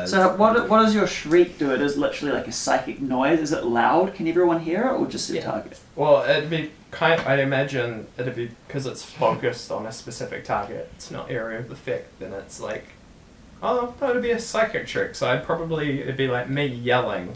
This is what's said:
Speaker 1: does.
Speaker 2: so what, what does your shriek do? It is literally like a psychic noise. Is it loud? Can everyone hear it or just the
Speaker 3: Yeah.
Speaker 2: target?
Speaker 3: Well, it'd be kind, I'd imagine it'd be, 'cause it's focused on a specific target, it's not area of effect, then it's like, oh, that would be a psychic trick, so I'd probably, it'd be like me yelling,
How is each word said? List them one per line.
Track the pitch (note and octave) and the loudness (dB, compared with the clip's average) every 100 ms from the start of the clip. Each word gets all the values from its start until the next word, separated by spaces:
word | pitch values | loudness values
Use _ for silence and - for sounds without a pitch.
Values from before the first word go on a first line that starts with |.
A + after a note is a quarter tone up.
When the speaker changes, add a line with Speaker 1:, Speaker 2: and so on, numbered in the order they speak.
Speaker 1:
does. | F2+ | 0
Speaker 2:
so | F#3+ F#3 F#3+ | 4 4 6
what, | A3 A#3 - | 4 4 4
what | A3 | 6
does | A3 | 6
your | G#3+ F#3+ | 4 2
shriek | - D3+ F3 E3+ - | -2 4 6 6 2
do? | C#3+ | 0
It | C3 | 2
is | C#3+ C#3 | 0 2
literally | C#3 - C#3+ | 0 0 -2
like | A#2 A2 | -2 -4
a | |
psychic | A#2 C3+ C3 - A2+ | -4 0 0 -2 -6
noise. | C3+ B2+ C#3 E3 | -2 0 4 4
Is | D3 | 2
it | D#3+ | -2
loud? | A#2 A#2 A#2 D#3 F#3 | 0 2 4 4 2
Can | - E3 | 0 0
everyone | E3 F3 E3 | 4 4 2
hear | D#3+ F#3 | 0 0
it | B3+ | 0
or | - - | 0 -2
just | - - | -4 -4
the | - | -4
Speaker 3:
Yeah. | - | -4
Speaker 2:
target? | - - - - - | -6 -8 -16 -12 0
Speaker 3:
Well, | G3 F#3+ - | 6 6 6
it'd | D3 D3+ | 0 2
be | D#3+ D#3 - - | -4 -4 -10 -14
kind, | - E3 E3 | 0 2 2
I'd | B2+ C#3 | 2 2
imagine | C3+ C3+ C#3 C3+ A#2+ A2 G#2+ - | 2 0 0 -2 -4 -6 -12 -6
it'd | B2+ A2+ | -6 -4
be, | A#2+ - - | -8 -10 -10
'cause | C#3 C3+ | -8 -6
it's | - | -8
focused | - - A2+ - B2 A#2+ - | -12 0 0 2 -2 -4 -8
on | G2+ A2 | -8 -8
a | |
specific | - - - B2+ - | -10 -12 -10 -8 -8
target, | - G#2+ G2+ - - - | -4 -4 -4 -10 -12 -14
it's | - | -12
not | - - | -12 -8
area | - A2+ A2+ | -6 -6 -8
of | B2+ | -10
effect, | C3+ - B2 - - | -10 -6 -6 -6 -16
then | F#2+ | -12
it's | G2 - - | -12 -12 -12
like, | - - - - - - - - - - | -10 -10 -12 -20 -20 -20 -20 -20 -20 -8
oh, | G3+ B3 A#3+ - | -2 -2 -2 -4
that | C4+ | -2
would | B3 | 0
be | A#3+ | 0
a | A#3 | -2
psychic | - A3 A3 - - | -2 0 0 -2 -6
trick, | B2+ B2 | -4 -4
so | - B2+ | -2 0
I'd | C3+ | 0
probably, | - E3 D#3+ D#3 D3 C#3 | 0 -4 -2 -2 -2 -2
it'd | B2+ C3 | -4 -2
be | C3 | 0
like | B2 B2 | 0 -2
me | C#3 C#3+ | -2 -2
yelling, | A#2+ A#2+ B2+ A2 F#2+ F#2 | -2 2 2 2 -4 -8